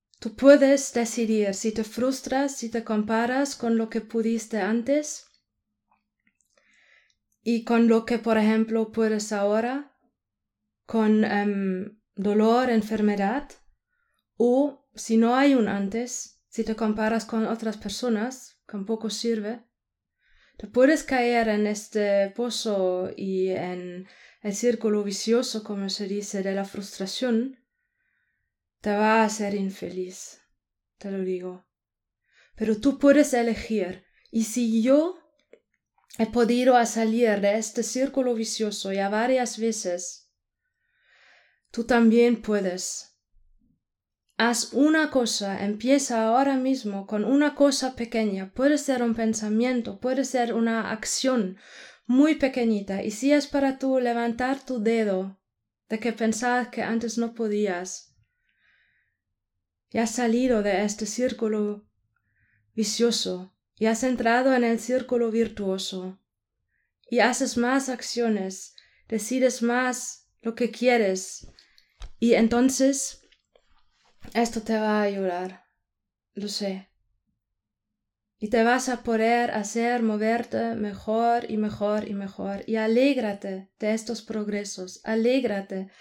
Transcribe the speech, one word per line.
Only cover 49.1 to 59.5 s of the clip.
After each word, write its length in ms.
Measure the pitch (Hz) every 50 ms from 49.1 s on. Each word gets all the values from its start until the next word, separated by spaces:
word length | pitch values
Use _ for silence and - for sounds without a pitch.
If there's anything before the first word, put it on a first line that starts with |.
| 220
pensamiento, 840 | 226 226 220 220 220 214 214 214 220 240 254 254 240 226 208 196 -
puede 260 | - 254 262 269 269
ser 280 | 269 - 254 240 233 233
una 380 | 226 226 233 226 226 - -
acción 640 | 220 214 - - - - - 262 262 240 196 185 185 - - - - - - - - _ _
muy 300 | - 240 262 294 311 302
pequeñita. 680 | 302 285 262 269 262 240 226 220 202 196 196 190 196 -
Y 60 | 214
si 220 | 208 - 262 277
es 160 | 294 294 285
para 320 | 285 - 277 277 269 262 262
tú 200 | 269 269 262 262
levantar 640 | 247 240 233 233 233 233 226 240 254 262 277 269 -
tu 160 | - 254 233
dedo 600 | 208 226 233 226 220 208 190 185 190 196 190 _ _ _ _ _ _ _ _ _ _ _
de 100 | 220 220
que 140 | - 240 220
pensabas 540 | - 226 220 220 220 247 247 247 247 240
que 160 | 240 - 233 214
antes 340 | - 220 226 220 226 214
no 160 | 226 233 233 233
podías, 840 | - 226 214 208 208 208 196 180 175 185 185 - - - _ _ _ _ _ _ _ _ _ _ _ _ _ _ _ _ _ _ _ _ _ _ _ _ _ _ _ _ _